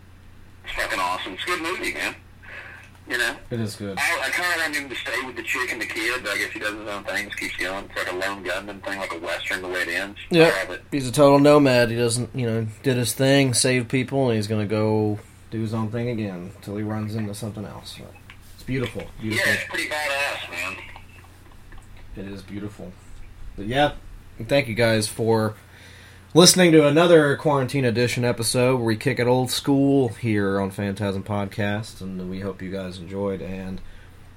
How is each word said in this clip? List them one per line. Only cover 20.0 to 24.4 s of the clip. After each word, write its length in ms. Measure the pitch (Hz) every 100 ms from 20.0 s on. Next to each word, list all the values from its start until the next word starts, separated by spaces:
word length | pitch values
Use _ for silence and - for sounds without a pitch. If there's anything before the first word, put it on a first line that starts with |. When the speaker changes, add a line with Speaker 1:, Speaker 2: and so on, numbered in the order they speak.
| 147 139 139 107 -
Speaker 1:
man. 260 | - 92 - - - - - - - - - - - - - - 104
Speaker 2:
It 100 | 98
is 100 | 98
beautiful. 500 | 92 98 104 - 90 - - - - - - -
But 100 | 104
yeah, 260 | 139 147 - - - - -